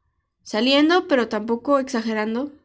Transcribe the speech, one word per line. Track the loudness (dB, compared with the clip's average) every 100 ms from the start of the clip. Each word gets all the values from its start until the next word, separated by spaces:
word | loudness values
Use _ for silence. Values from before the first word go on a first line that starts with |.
| _ _ _ _
Saliendo, | -6 -2 2 4 4 2 2
pero | 0 0
tampoco | -4 -4 -4 0 0
exagerando | 0 -4 -4 -4 -4 -4 -6 -10